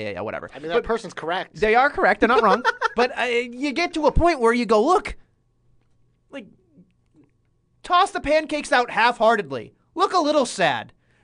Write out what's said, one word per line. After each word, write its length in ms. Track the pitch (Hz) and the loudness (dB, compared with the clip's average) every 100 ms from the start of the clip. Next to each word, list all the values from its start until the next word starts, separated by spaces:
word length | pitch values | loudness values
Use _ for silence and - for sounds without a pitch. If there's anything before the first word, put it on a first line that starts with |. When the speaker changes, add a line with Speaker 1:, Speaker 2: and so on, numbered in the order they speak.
Speaker 1:
yeah, 60 | 107 | -6
yeah, 100 | 90 | -8
whatever. 280 | 107 78 85 | -6 -8 -10
Speaker 2:
I 60 | 135 | -12
mean, 80 | 156 | -4
that 60 | |
Speaker 1:
But 100 | 170 | -4
Speaker 2:
person's 300 | - 226 180 | -2 -4 -6
correct. 420 | - 156 185 165 156 | -10 -6 -6 -6 -2
Speaker 1:
they 180 | 214 | 2
are 160 | 226 285 | 4 4
correct. 300 | 277 214 202 | 2 2 4
They're 80 | 233 | 4
not 140 | 254 | 4
wrong. 180 | 220 202 480 | 4 2 0
Speaker 2:
<laughs> 40 | - 480 - | -2 -2 0
Speaker 1:
But, 200 | 247 - | -2 -2
uh, 40 | |
you 500 | 247 240 247 247 285 | -2 -2 -4 -6 -6
get 220 | 240 349 | -2 -4
to 120 | 320 294 | 0 0
a 60 | |
point 280 | - 339 294 | 4 2 4
where 120 | 233 | 2
you 140 | 240 214 | 2 2
go, 180 | 220 | 2
"Look, 320 | 262 339 - - - _ _ _ _ _ _ _ _ _ _ | 4 2 0 -14 -18 _ _ _ _ _ _ _ _ _ _
like, 140 | 277 196 _ _ 277 _ _ _ _ _ _ _ _ _ _ | -18 -18 _ _ _ _ _ _ _ _ _ _ _ _ _
toss 260 | - 359 381 | -2 0 0
the 100 | 359 | -2
pancakes 520 | 269 311 311 302 - | -2 -2 -2 -6 -2
out 180 | 269 240 | 0 0
half-heartedly. 800 | 202 233 247 220 226 156 131 110 _ _ | 0 0 2 2 2 -2 -8 -10 _ _
Look 180 | - 381 | -2 0
a 60 | 370 | 0
little 260 | 294 311 | 2 0
sad. 480 | 240 - 165 120 107 _ _ _ | 0 0 0 -2 -8 _ _ _